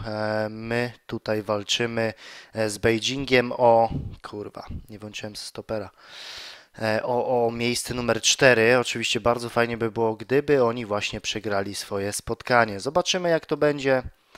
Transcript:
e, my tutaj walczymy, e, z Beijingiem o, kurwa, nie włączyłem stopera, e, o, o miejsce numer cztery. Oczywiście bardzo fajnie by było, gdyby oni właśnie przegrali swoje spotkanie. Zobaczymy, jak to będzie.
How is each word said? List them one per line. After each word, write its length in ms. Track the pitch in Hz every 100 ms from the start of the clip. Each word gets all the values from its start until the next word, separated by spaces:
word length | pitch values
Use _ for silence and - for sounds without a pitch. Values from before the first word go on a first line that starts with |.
| 110
e, 420 | 107 107 107 107
my 440 | 110 113 117 123 - -
tutaj 380 | 113 - 107
walczymy, 720 | 101 104 101 - 117 117 113 - - - -
e, 160 | 110 107
z 80 | 95
Beijingiem 720 | 113 113 113 135 131 127 123
o, 380 | - 120 113 113 143 - -
kurwa, 460 | - 104 104 - - - -
nie 100 | 104
włączyłem 360 | 104 101 107 104
stopera, 540 | - - - 110 95 - - - - - - - _ -
e, 220 | 110 107
o, 440 | - 123 123 123 117
o 40 |
miejsce 420 | 117 120 120 -
numer 280 | 123 120 110
cztery. 580 | - - 135 113 113 127
Oczywiście 400 | 120 117 113 117
bardzo 300 | 117 120 117
fajnie 280 | 120 117 113
by 140 | 113
było, 240 | 117 113 110
gdyby 480 | 110 135 147 143
oni 220 | 117 120 107
właśnie 360 | 104 - 107
przegrali 540 | - 110 104 98 98 98
swoje 380 | - 101 101
spotkanie. 640 | - - 117 - 123 110 98
Zobaczymy, 500 | 127 165 - 185 175
jak 160 | 160 -
to 120 | 143
będzie. 460 | 147 147 135 131 - - _